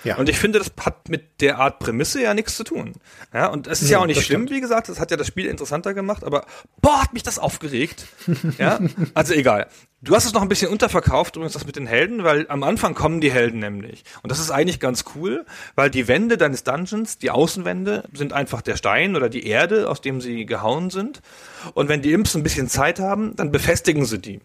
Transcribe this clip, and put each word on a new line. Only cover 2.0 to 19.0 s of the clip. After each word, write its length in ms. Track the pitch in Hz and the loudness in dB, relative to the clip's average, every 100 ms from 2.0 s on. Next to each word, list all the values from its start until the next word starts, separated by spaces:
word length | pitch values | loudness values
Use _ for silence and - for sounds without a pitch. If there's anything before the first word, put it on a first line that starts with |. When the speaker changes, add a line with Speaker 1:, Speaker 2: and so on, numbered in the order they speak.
| 156 277 | -2 0
Speaker 2:
ja 100 | 233 | 0
nichts 240 | 208 220 - | 0 -2 -8
zu 60 | |
tun. 300 | 226 320 - - _ - - | -6 -8 -8 -14 _ -20 -8
Ja, 140 | 113 180 | -2 0
und 180 | 156 143 | -2 -4
es 140 | 156 | 0
ist 60 | 143 | 4
Speaker 1:
Nee, 60 | |
Speaker 2:
ja 40 | 196 | 6
auch 80 | 175 | 6
nicht 120 | 139 | 2
Speaker 1:
das 80 | - | 2
Speaker 2:
schlimm, 160 | 151 | 0
Speaker 1:
stimmt. 140 | 247 269 | 0 -2
Speaker 2:
wie 40 | |
gesagt, 280 | 247 226 226 | 0 0 -2
das 120 | 175 | -6
hat 100 | 165 | -4
ja 60 | 160 | -2
das 100 | 139 | -4
Spiel 200 | 185 185 | -4 -6
interessanter 480 | - 139 143 196 | -6 -4 -4 -4
gemacht, 280 | 196 196 208 | -4 -4 -6
aber 240 | 143 143 - - - - | -2 -2 -4 -20 -16 2
boah, 220 | 285 285 | 4 4
hat 100 | 277 | 2
mich 120 | 240 | -4
das 160 | 240 - | -8 -4
aufgeregt. 680 | 143 - 151 120 160 - - - - | -4 -4 -4 -2 -2 -6 -20 -10 -2
Speaker 1:
<laughs> 280 | 165 165 135 | 0 0 0
Speaker 2:
Ja, 220 | 143 226 175 - 165 | 0 2 0 -2 -2
also 200 | - 147 | 0 2
egal. 320 | 156 127 104 - - _ _ | 4 4 4 0 -10 _ _
Du 140 | - | 2
hast 100 | 208 | 4
es 80 | 233 | 4
noch 100 | 214 | 0
ein 60 | 190 | 2
bisschen 200 | 196 180 | 0 0
unterverkauft 640 | 214 226 180 - 135 175 | 2 2 4 4 4 0
übrigens, 200 | 160 160 | -4 -8
das 120 | 151 156 | -8 -10
mit 80 | |
den 140 | 143 123 | -8 0
Helden, 340 | 117 185 233 | 2 2 2
weil 240 | 170 147 - | 2 2 2
am 140 | 143 | -2
Anfang 320 | 139 220 185 | 0 2 0
kommen 260 | - 156 165 | 0 0 2
die 120 | 143 | 2
Helden 260 | 127 120 113 | 4 2 0
nämlich. 460 | 104 101 120 - - - | -6 -8 -12 -18 -20 -14
Und 80 | - | -6
das 80 | 151 | -6
ist 140 | 160 | -2
eigentlich 260 | 139 175 156 | 0 0 0
ganz 260 | 131 123 - 143 | -2 -4 -8 -6
cool, 280 | 185 277 - - - | -4 -4 -8 -18 -8
weil 160 | - 139 | 0 2
die 160 | 131 117 | 2 2
Wände 300 | 139 226 220 | 2 4 2
deines 240 | 151 127 | 2 0
Dungeons, 560 | - 143 185 214 226 - | -4 -4 -4 -6 -6 -4
die 140 | 131 | -2
Außenwände, 720 | 123 165 196 175 180 190 208 - | 2 2 0 -4 -4 -2 -4 -6
sind 180 | 139 143 | -8 -4
einfach 300 | 139 135 120 | -4 -4 -6
der 140 | - 107 | -4 -2
Stein 400 | 104 113 | 2 2